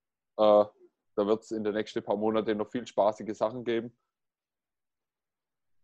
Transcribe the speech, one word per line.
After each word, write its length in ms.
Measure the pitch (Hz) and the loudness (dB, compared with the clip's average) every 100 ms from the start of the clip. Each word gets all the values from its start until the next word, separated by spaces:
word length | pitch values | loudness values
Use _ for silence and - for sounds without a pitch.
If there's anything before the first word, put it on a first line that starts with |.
| _ _ _ - | _ _ _ 2
Äh, 280 | 107 104 104 - - _ _ - | 6 6 4 -2 -20 _ _ -2
da 120 | 101 | 0
wird's 240 | 110 - | 0 -2
in 120 | 110 | -6
den 100 | 104 104 | -4 -4
nächsten 260 | 107 113 | -4 -6
paar 140 | 110 104 | -4 -2
Monaten 400 | 107 110 107 104 | -2 -2 -2 -4
noch 120 | 107 | -4
viel 180 | 123 113 | -8 -6
spaßige 500 | - 101 107 104 104 | 0 0 0 -6 -6
Sachen 260 | 110 123 117 | -6 -4 -4
geben. 220 | 113 120 - _ _ _ _ _ _ _ _ _ _ _ _ _ _ _ _ _ _ | -4 -6 -14 _ _ _ _ _ _ _ _ _ _ _ _ _ _ _ _ _ _